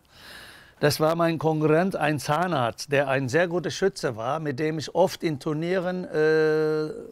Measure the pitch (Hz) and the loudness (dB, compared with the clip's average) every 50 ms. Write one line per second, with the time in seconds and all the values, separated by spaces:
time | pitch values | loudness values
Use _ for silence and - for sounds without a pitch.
0 | _ _ _ - - - - - - - - - - - _ _ - 147 135 - | _ _ _ -20 -20 -20 -20 -20 -20 -20 -20 -20 -20 -20 _ _ 2 2 2 4
1 | 156 156 165 170 170 165 165 147 151 160 160 156 151 151 151 160 185 196 - - | 2 2 2 2 2 2 2 2 0 0 2 2 4 4 4 4 2 2 0 0
2 | 156 147 156 135 - - 147 156 175 185 170 139 120 113 110 - - - 143 135 | 0 0 -2 -2 -2 -2 0 0 0 0 0 0 0 0 -2 -4 -6 0 0 2
3 | 143 135 135 135 139 123 113 160 180 175 165 180 156 170 135 - 190 196 - - | 2 2 0 0 0 0 2 2 2 2 0 -2 -4 -4 -4 0 -2 -2 -2 -2
4 | - 147 117 104 110 123 147 160 160 147 135 123 156 156 156 160 135 - - 165 | -4 -4 -4 -4 -4 -4 -4 -4 -4 -6 -4 -2 -2 -2 -2 -4 -8 -4 2 2
5 | 180 185 - - - 170 151 131 - 165 151 151 165 170 185 196 170 185 180 185 | 2 2 2 -2 -4 -4 -4 -2 -4 -4 -4 -2 -2 -2 -2 -2 -2 -2 -4 -6
6 | 180 - - 156 156 156 156 156 156 156 156 156 156 156 156 156 156 156 - - | -8 -4 0 2 2 4 4 4 4 2 2 2 0 0 0 -2 -2 -4 -8 -10
7 | - - | -14 -16